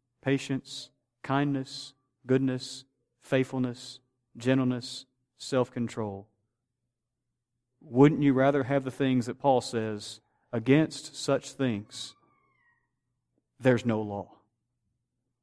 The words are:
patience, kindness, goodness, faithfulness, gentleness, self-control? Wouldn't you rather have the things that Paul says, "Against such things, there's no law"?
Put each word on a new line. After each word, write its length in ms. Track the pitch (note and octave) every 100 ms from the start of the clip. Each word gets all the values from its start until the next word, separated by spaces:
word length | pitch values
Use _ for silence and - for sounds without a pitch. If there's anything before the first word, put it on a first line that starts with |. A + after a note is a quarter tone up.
| _ _
patience, 720 | C3+ C3+ - C3+ - - - _ _ _
kindness, 720 | - C3+ C#3+ C3+ C3 - - - _ _ B2
goodness, 580 | C3 C3+ B2+ - - - _ _ _
faithfulness, 800 | - C3+ C3 C3 B2+ A#2+ - - _ _ _ A2+
gentleness, 720 | A#2+ C3 B2+ B2 - - - _ _ _
self-control? 880 | - C3 A#2+ - A#2 - G#2+ G2 - _ _ _ _ _ _ _ _ _ _ _ _ _ _ _
Wouldn't 400 | - A#2+ C#3+ -
you 100 | C#3+
rather 320 | C3 C3+ C#3+
have 180 | A#2 C#3
the 80 | C3
things 360 | - C3+ B2+ A#2
that 120 | A2+
Paul 220 | C#3 B2+
says, 600 | - A#2 A2 G#2 - - _ _ _
"Against 640 | A#2+ A2+ C#3+ D#3 - -
such 380 | - - C3+ -
things, 640 | - C3 G#2 G#2 - - - _ _ _ _ _ _ _ _ _ _ _ _ _ _
there's 260 | B2 A#2+ A#2
no 160 | A2
law"? 300 | G#2 G2+ F#2+ _ _ _ _ _ _ _ _ _ _ _